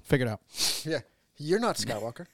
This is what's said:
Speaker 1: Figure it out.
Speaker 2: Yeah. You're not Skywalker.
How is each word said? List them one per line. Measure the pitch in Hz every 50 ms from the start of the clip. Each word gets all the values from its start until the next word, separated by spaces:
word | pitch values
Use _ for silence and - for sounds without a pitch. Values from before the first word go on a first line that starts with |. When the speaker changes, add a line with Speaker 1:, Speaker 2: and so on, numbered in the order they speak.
| -
Speaker 1:
Figure | - 151 127 127
it | 113
out. | 107 - _ _ - - - - - - -
Speaker 2:
Yeah. | 156 160 131 - - _ _ _ _ _
You're | - 147 151 185 220
not | 240 208 -
Skywalker. | - 98 107 113 104 110 120 - - 175 -